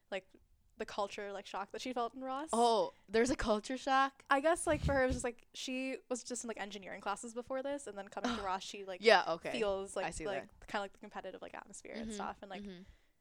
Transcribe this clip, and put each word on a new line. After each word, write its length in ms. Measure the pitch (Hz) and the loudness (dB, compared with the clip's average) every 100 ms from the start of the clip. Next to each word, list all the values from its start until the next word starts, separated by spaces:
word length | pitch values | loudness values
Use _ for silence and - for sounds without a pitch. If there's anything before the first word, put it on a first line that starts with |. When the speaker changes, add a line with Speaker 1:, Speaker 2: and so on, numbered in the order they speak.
| _ | _
Speaker 1:
like, 140 | 196 190 - _ _ _ - | -8 -8 -16 _ _ _ -10
the 60 | |
culture, 460 | 220 - 202 - 202 | -6 -2 -4 -4 -8
like, 140 | 196 - | -8 -8
shock 240 | 196 202 | -6 -6
that 100 | - | -6
she 120 | 262 | -4
felt 220 | 247 233 262 | -2 -2 -4
in 60 | |
Ross. 240 | 262 262 302 | -6 -4 0
Speaker 2:
Oh, 420 | 226 240 226 170 - - | 4 6 6 4 -2 -2
there's 220 | 214 247 | 2 4
a 60 | 302 | 2
culture 400 | - 214 - 262 | 2 2 2 -4
shock? 480 | - 269 269 - - | 2 4 4 0 2
Speaker 1:
I 100 | 277 | 4
guess, 260 | 294 339 - | 4 4 2
like, 160 | 302 | 2
for 100 | - | 4
her, 100 | 277 | 4
it 20 | 254 | 4
was 80 | 247 | 2
just, 80 | |
like, 220 | 240 240 _ | -2 -6 _
she 440 | - - 254 262 254 - | -10 -6 -4 -4 -6 -4
was 160 | 247 | -6
just 180 | - 247 | -4 -6
in, 60 | 233 | -6
like, 120 | 208 | -6
engineering 400 | 202 202 180 180 | -6 -8 -10 -6
classes 320 | 202 202 240 | -4 -4 -4
before 280 | 226 240 262 | -8 -6 -4
this, 240 | 269 285 214 | -2 -4 -6
and 100 | 202 | -10
then 120 | 196 | -8
coming 260 | - 247 233 | -4 -2 -2
to 60 | |
Speaker 2:
<gasps> 80 | 202 | -2
Speaker 1:
Ross, 140 | 185 | -2
she, 200 | - 208 | -4 -10
like, 160 | 190 185 | -10 2
Speaker 2:
Yeah, 220 | 208 196 165 | 8 8 8
okay. 240 | 165 160 | -2 -2
Speaker 1:
feels, 420 | 240 208 196 196 | -2 0 -2 -4
like, 120 | - 170 | -4 -4
Speaker 2:
I 40 | |
see 160 | - 160 | -4 -4
Speaker 1:
like, 160 | 196 | -4
Speaker 2:
that. 240 | 202 - - | -6 -14 -8
Speaker 1:
kinda 160 | 214 | -6
like 100 | 196 | -6
the 60 | - | -10
competitive, 420 | 208 196 190 185 | -14 -12 -10 -12
like, 120 | - | -12
atmosphere 380 | - - 196 - | -14 -14 -16 -12
and 120 | - 226 | -8 -8
Speaker 2:
Mm-hmm, 80 | |
Speaker 1:
stuff, 240 | 208 208 202 | -6 -6 -8
and, 80 | 202 | -12
like, 120 | 190 | -12
Speaker 2:
mm-hmm. 200 | 202 175 196 - _ _ | -10 -14 -16 -20 _ _